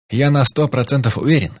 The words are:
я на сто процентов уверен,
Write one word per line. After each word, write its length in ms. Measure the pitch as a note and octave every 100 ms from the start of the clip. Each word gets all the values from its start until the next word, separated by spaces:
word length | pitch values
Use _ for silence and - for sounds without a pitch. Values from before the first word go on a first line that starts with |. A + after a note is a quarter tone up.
| _
я 200 | A2+ C#3+
на 140 | C#3+
сто 240 | C3 - D3+
процентов 500 | B2+ A#2+ C#3 A#2 -
уверен, 400 | C3 D#3 - -